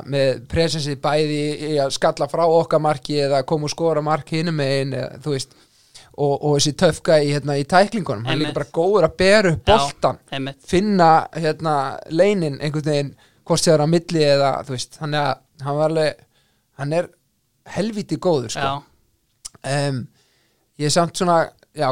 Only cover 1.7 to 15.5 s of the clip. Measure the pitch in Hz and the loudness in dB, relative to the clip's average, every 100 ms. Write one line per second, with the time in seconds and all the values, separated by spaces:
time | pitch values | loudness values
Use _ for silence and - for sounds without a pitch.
1.7 | 151 135 - 170 156 151 170 165 165 165 | 0 0 0 0 0 -2 0 2 2 2
2.7 | 160 151 147 - 147 139 139 131 160 147 | 2 0 -2 -4 -2 0 0 0 -2 -4
3.7 | - 165 151 151 156 - 160 170 156 135 | -4 -2 0 0 -2 -2 -4 -2 -2 0
4.7 | 139 139 127 127 139 143 139 - _ _ | -2 -2 -6 -8 -10 -6 -6 -6 _ _
5.7 | _ _ - - - 147 139 151 147 151 | _ _ -20 -16 -4 -2 0 0 0 0
6.7 | 135 180 151 - 160 147 143 139 143 143 | 2 2 2 2 2 4 -2 -2 -4 2
7.7 | 175 202 226 160 107 120 - 151 139 143 | 4 4 0 -4 -6 -4 -2 -2 -4 -6
8.7 | - 175 208 160 - 185 208 196 151 - | -2 2 4 2 2 4 4 4 0 2
9.7 | 214 - - 147 127 _ 139 135 139 - | 2 2 -2 -2 -2 _ -8 -8 -10 -2
10.7 | 180 208 202 165 160 - - 160 151 160 | 0 2 4 6 6 2 -4 -4 -2 -2
11.7 | 147 135 - - 160 196 208 160 139 151 | -2 -2 -8 -4 2 2 2 -2 -4 -6
12.7 | 151 147 147 143 - _ _ - 165 - | -4 -2 -2 -2 -8 _ _ -4 0 4
13.7 | 156 147 170 170 165 147 139 139 131 117 | 4 4 2 0 0 4 4 2 0 -4
14.7 | 127 - - 156 151 143 127 _ | -10 -10 -12 -6 -2 -2 -4 _